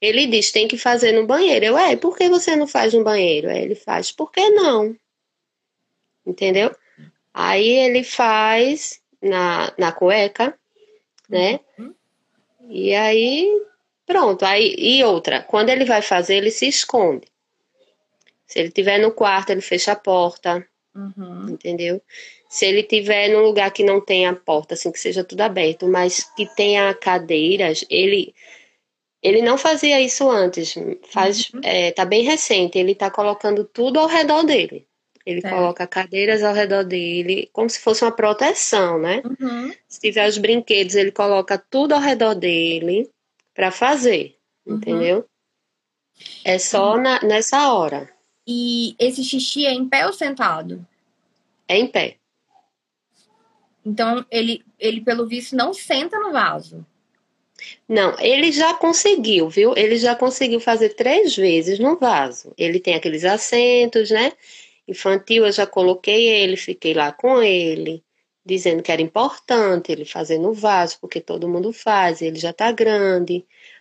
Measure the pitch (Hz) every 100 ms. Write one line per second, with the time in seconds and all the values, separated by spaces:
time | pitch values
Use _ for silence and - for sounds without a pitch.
0 | 214 226 285 226 208 214 220 240 247 240
1 | 233 220 220 285 370 269 214 277 359 247
2 | 339 359 359 359 349 311 285 269 226 226
3 | 214 208 180 151 151 - - - - 175
4 | - - 311 370 415 415 339 226 214 226
5 | _ _ _ _ _ _ _ _ _ _
6 | _ _ - 180 196 185 226 - _ _
7 | 151 _ _ - 180 196 226 254 254 247
8 | 247 - 233 214 220 226 254 311 - -
9 | _ _ 196 185 180 170 - - 175 170
10 | 180 208 202 202 247 - _ _ _ _
11 | _ _ - 185 185 277 _ - 247 -
12 | _ _ _ _ _ _ 247 185 196 202
13 | 220 220 240 285 381 415 415 _ _ _
14 | - 370 247 185 190 202 226 - 226 269
15 | 240 170 - 131 - 214 226 262 254 214
16 | 190 180 175 196 208 220 262 - - 247
17 | 180 131 - _ _ _ _ _ _ _
18 | _ _ _ _ - - 170 185 196 202
19 | 220 220 208 190 196 190 - 175 202 208
20 | - 185 175 175 180 175 175 _ _ 196
21 | 196 190 180 175 196 165 - 170 170 185
22 | - - - - _ - 190 202 208 214
23 | 202 208 208 214 214 208 196 196 202 196
24 | 196 185 180 180 - 151 156 165 175 165
25 | - 180 180 185 214 190 160 160 180 185
26 | 180 180 - - 208 - 202 202 196 190
27 | 190 180 165 156 160 196 175 160 - 175
28 | 190 196 - - - - _ _ _ _
29 | _ _ 185 214 233 269 320 302 294 277
30 | 254 - 277 226 180 180 165 - 170 -
31 | - 202 190 208 240 247 - 185 175 170
32 | 180 214 240 311 - 202 175 185 185 196
33 | 196 196 208 208 214 208 208 - 254 269
34 | 320 330 302 311 320 269 165 - - _
35 | _ _ - 175 190 185 175 175 180 185
36 | 185 190 208 220 208 208 202 196 185 180
37 | 170 175 175 190 - - 233 - - 220
38 | 233 226 214 214 285 415 - 214 180 165
39 | 160 214 247 262 262 240 262 359 _ -
40 | 214 214 208 214 208 233 233 202 185 202
41 | 196 196 202 196 190 196 - 262 294 294
42 | 285 254 220 196 180 165 165 165 170 196
43 | 269 _ _ _ _ - 190 180 247 294
44 | 247 180 143 _ _ _ - 214 208 165
45 | 170 190 - _ _ _ _ _ _ _
46 | _ _ - - - 185 - 202 202 226
47 | 262 254 214 214 226 277 285 220 156 143
48 | 139 _ _ _ - 240 240 233 233 -
49 | 240 254 254 269 262 285 277 254 262 277
50 | 349 392 294 269 208 160 170 180 175 _
51 | _ _ _ _ _ _ - 190 247 196
52 | 143 - _ _ _ _ _ _ _ _
53 | _ _ _ _ _ _ _ _ 214 214
54 | 226 240 247 233 226 226 _ - 220 226
55 | 226 233 226 240 240 262 277 381 - 269
56 | 339 427 403 277 180 151 - 165 - _
57 | _ _ _ _ _ - - - - 220
58 | 185 - - 269 339 285 320 339 330 330
59 | 403 392 220 190 160 180 220 - 214 233
60 | 240 240 254 254 262 233 233 226 214 214
61 | 247 330 403 - 190 165 165 196 254 349
62 | 247 170 135 120 - - 170 175 180 160
63 | 165 156 180 214 - 240 247 247 240 233
64 | 214 220 262 - - - - _ - 185
65 | 196 196 - 226 214 202 196 196 180 185
66 | 202 214 233 214 190 185 - 180 165 160
67 | 147 - 247 262 214 180 165 160 156 160
68 | _ _ _ _ 180 185 180 165 160 160
69 | 160 214 269 - - 240 202 175 175 151
70 | 147 - 160 160 185 220 214 190 170 -
71 | 180 165 - 165 175 175 202 226 - 202
72 | 180 165 165 160 165 - 220 226 220 208
73 | 196 180 175 175 - _ - -